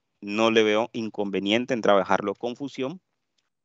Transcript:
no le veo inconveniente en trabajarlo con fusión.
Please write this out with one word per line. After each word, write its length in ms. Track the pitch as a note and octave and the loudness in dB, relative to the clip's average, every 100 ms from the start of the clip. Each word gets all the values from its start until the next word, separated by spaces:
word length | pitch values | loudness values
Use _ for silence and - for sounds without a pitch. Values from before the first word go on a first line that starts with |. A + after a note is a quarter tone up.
| _ _ | _ _
no 280 | G2+ G#2 A2+ | -6 0 2
le 140 | A2+ | 4
veo 260 | G#2+ G#2+ A#2+ | 4 2 0
inconveniente 840 | B2+ A2 - G2+ F#2+ G2 A2+ B2 B2 | -4 -8 -6 -4 -2 0 0 0 -2
en 60 | |
trabajarlo 520 | G2+ G2+ F#2 F#2+ G#2 | 4 4 4 0 -2
con 220 | G2 A#2+ A#2+ | -6 -8 -8
fusión. 440 | C#3 - C3 F#3 _ _ _ _ _ _ | -12 -8 -8 -8 _ _ _ _ _ _